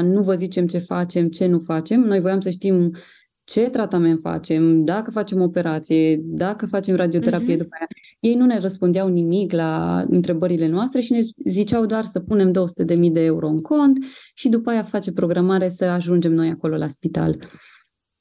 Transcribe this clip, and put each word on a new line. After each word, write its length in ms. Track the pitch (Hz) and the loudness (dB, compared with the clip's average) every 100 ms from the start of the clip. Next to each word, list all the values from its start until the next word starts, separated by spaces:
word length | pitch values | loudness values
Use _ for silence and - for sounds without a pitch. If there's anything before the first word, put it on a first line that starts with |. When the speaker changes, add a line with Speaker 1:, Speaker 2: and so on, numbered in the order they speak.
Speaker 1:
nu 180 | 175 196 | 2 2
vă 120 | 190 | 2
zicem 340 | 180 185 185 175 | 0 -2 -2 -2
ce 100 | 175 | -2
facem, 500 | 175 180 180 180 170 | -4 -4 -2 0 0
ce 200 | 165 185 | 0 0
nu 120 | 170 | 0
facem. 400 | 165 160 160 233 | 0 -4 0 2
Noi 200 | 220 196 | 2 2
voiam 200 | 180 190 | 0 0
să 100 | 190 | -2
știm 460 | 180 196 185 175 170 - _ _ _ | -4 0 2 2 -2 -16 _ _ _
ce 180 | - 214 | -4 0
tratament 580 | 247 254 196 185 165 160 | 0 0 -2 2 2 2
facem, 640 | 170 165 160 160 165 160 | -2 -6 -2 2 4 4
dacă 280 | 156 202 220 | 2 -2 -4
facem 300 | 220 202 185 | -6 -2 0
operație, 760 | 180 175 170 156 160 160 160 156 | 0 0 -2 -4 0 2 2 0
dacă 420 | 165 160 180 214 208 | -2 -4 -4 -4 -4
facem 300 | 196 190 180 | -4 0 0
radioterapie 580 | 175 170 - 175 233 | 0 0 0 0 0
Speaker 2:
Mhm. 40 | 170 | -2
Speaker 1:
după 180 | 170 - | -4 -10
aia.” 80 | 330 - - _ | -14 -14 -20 _
Ei 160 | 226 240 | 0 2
nu 100 | 254 | 2
ne 140 | 220 | 2
răspundeau 480 | 185 190 180 180 190 | -2 -2 0 2 0
nimic 440 | 175 170 190 180 | 0 0 0 0
la 520 | 170 160 160 170 175 - | -2 -2 -2 -2 -2 0
întrebările 580 | 180 175 165 180 170 160 | 0 0 0 0 0 0
noastre 320 | 175 262 262 | 0 -2 -2
și 120 | 233 | 0
ne 80 | 233 226 - 196 | 0 0 -4 -4
ziceau 360 | 185 208 233 214 | -2 0 0 0
doar 200 | 220 220 | -2 -4
să 140 | 180 | -6
punem 320 | 175 208 185 | -2 2 4
două 160 | 185 175 | 2 0
sute 160 | - | -2
de 100 | 165 | 0
mii 180 | 170 175 | 2 4
de 120 | 165 | 4
euro 240 | 160 160 156 | 2 0 0
în 140 | 156 | -2
cont 440 | - 302 277 269 - - - | 0 2 4 2 0 -14 -20
și 160 | - 247 | -4 0
după 200 | 233 233 | 0 0
aia 140 | 226 | -4
face 280 | 214 208 170 | -2 -6 -4
programare 580 | 175 175 175 180 190 185 | -2 -2 0 2 2 0
să 160 | 180 185 | -2 -2
ajungem 460 | 175 170 175 165 | -2 0 2 2
noi 180 | 165 160 | 2 0
acolo 280 | 165 160 156 | -2 -4 -4
la 100 | 156 | -6
spital. 500 | - 165 160 160 147 - - - _ _ _ _ _ | -6 -6 -2 -2 -4 -8 -20 -20 _ _ _ _ _